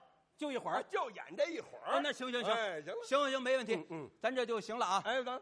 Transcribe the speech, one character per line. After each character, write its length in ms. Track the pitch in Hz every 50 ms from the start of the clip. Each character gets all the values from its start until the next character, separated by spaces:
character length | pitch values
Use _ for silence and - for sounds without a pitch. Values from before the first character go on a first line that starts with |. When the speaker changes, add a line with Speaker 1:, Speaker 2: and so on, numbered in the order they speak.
| - - _ _ _ _ _
Speaker 1:
就 140 | - 302 294
一 80 | 262 220
会 100 | 190 165
儿。 100 | 175 220
Speaker 2:
啊， 40 | - -
就 180 | - 392 320 247
演 240 | 185 165 123 135 170
这 100 | 214 294
一 140 | 339 320 233
会 180 | - - - 117
儿。 140 | 120 -
Speaker 1:
啊， 80 | 185 -
那 100 | 294 294
行， 180 | - - 254 254
行， 100 | 240 247 233
行。 80 | 202
Speaker 2:
哎， 300 | 226 233 220 196 170 156
行 100 | 143 170
了。 120 | 208 466 480
Speaker 1:
行， 260 | - 262 285 285 269
行， 100 | 269 262
没 160 | 247 254 262
问 80 | 262 233
题。 120 | 208 226
Speaker 2:
嗯， 100 | 160 151 -
嗯。 200 | 165 160 135 107 - _
Speaker 1:
咱 140 | - 233 262
这 100 | 254 240
就 160 | 220 233 214
行 160 | - - 220
了 80 | 240 233
啊。 160 | - 220 196 -
Speaker 2:
哎， 180 | 208 247 254
咱 180 | 247 247 254 262